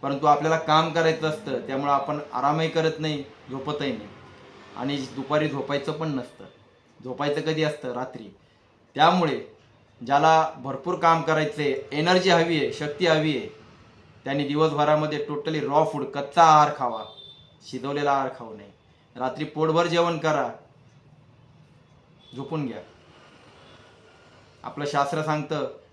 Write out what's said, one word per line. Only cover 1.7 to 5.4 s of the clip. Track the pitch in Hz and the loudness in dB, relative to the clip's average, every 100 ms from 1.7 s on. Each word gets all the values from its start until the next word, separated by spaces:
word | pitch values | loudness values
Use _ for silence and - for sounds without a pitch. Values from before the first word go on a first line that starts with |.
| 135 143 | -4 0
आपण | 139 139 147 143 | 0 0 -6 -6
आरामही | 123 139 156 160 | -2 0 0 0
करत | 160 160 156 | 0 0 0
नाही, | 156 147 135 - - | -4 -4 -8 -16 -12
झोपतही | 135 139 147 139 | -10 -6 -4 -4
नाही | 110 104 - - - - - - - | -6 -10 -18 -20 -20 -20 -20 -18 -8
आणि | 131 143 | -6 -4
दुपारी | 127 135 135 151 | -6 -10 -2 0